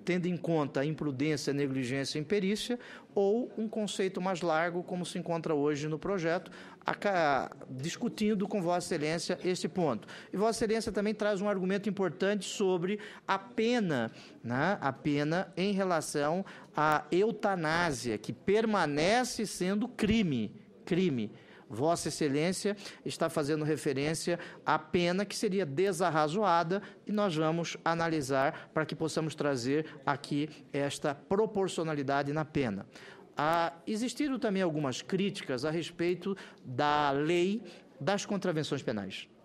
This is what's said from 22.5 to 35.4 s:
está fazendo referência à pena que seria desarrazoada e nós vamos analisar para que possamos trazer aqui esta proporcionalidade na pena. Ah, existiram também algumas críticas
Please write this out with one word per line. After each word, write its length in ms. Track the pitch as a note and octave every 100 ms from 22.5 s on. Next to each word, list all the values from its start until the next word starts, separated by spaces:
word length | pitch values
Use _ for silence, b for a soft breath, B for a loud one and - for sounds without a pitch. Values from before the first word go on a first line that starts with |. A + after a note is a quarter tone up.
| F#3 G#3 G3+ B B -
está 240 | - E3
fazendo 340 | - C#3+ D#3
referência 760 | D3+ D3+ D#3 C3+ C#3+ D#3+ - E3+ B B -
à 140 | D#3
pena 440 | D#3 F3+ F3 F#3
que 140 | G3+ -
seria 300 | A3 F#3+ E3
desarrazoada 1120 | C#3 G3 D#3+ F3+ D#3 D3+ F3+ G#3 E3+ E3 G3 B B -
e 60 |
nós 240 | G#3 G#3 D#3
vamos 420 | D#3 E3 D#3+ - D#3+
analisar 840 | E3+ E3 D#3+ C3 C3+ C#3 D#3 -
para 140 | - D3+
que 80 | D3
possamos 400 | D#3+ E3+ D#3+ -
trazer 500 | D3 C3+ A#2+ D3 D#3 B
aqui 460 | - C#3 - D3 D3 B -
esta 400 | C#3+ C#3+ - D#3
proporcionalidade 1200 | C#3+ - F#3+ A3 G3+ F#3 F#3 D#3+ D3+ C3+ C#3+ C#3
na 100 | D3+
pena. 440 | D3+ C#3+ B2+ G2 - B B B - -
Ah, 340 | D3+ E3+ E3+ - -
existiram 540 | G#3+ A#3+ - D4 C4
também 240 | A3 F#3+
algumas 400 | F#3 D#3 C#3+ A#2+
críticas 600 | - F#3 G3 -